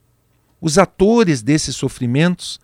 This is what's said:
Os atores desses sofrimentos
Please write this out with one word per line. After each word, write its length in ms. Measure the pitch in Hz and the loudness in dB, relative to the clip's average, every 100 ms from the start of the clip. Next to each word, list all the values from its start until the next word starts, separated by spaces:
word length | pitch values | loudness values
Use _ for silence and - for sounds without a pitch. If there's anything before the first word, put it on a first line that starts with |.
| _ _ _ _ _ _ | _ _ _ _ _ _
Os 180 | 170 160 | -2 2
atores 640 | 180 - 196 233 190 135 | 2 2 2 4 2 0
desses 340 | 107 151 - - | 0 -2 -2 -6
sofrimentos 840 | 135 - 120 131 175 175 - - | -8 -6 -2 0 0 -2 -10 -16